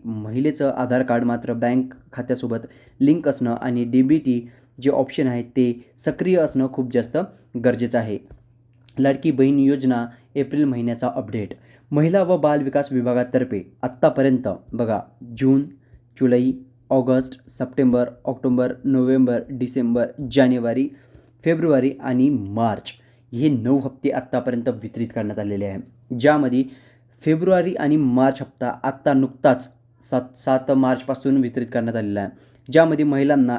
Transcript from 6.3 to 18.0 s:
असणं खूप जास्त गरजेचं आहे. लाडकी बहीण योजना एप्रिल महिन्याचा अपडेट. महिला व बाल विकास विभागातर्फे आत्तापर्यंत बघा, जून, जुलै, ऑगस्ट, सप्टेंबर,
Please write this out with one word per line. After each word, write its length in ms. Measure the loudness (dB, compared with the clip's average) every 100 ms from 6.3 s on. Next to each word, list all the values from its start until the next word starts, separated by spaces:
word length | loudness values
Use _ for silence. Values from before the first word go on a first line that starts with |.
| 2
असणं 320 | 2 0 -2
खूप 200 | -2 -2
जास्त 240 | -2 -2 -4 -6 -10 _ -2
गरजेचं 340 | 0 0 -2 -2
आहे. 200 | -2 -6 -10 -20 _ _ _ _ _ -2
लाडकी 320 | 0 0 0
बहीण 280 | 2 4 4
योजना 480 | 2 2 2 0 -2 -12 _
एप्रिल 300 | -6 -4 0
महिन्याचा 460 | 0 0 -4 -2 -4
अपडेट. 340 | -4 -6 -6 -8 -12 -20 _ -4
महिला 320 | 0 2 2
व 140 | 2 2
बाल 260 | 2 2
विकास 260 | 0 -2 0
विभागातर्फे 840 | -2 0 0 0 -2 -2 -6 -8 _
आत्तापर्यंत 680 | -8 0 2 4 2 2 -2 -6 -8
बघा, 280 | -4 -2 -2 -6 -18 -16 -2
जून, 240 | 2 2 0 -10 _ -20 _ -2
जुलै, 320 | 2 2 2 -2 -10 _ -2
ऑगस्ट, 580 | 0 2 0 -2 -10 -16
सप्टेंबर, 560 | -10 -6 0 2 2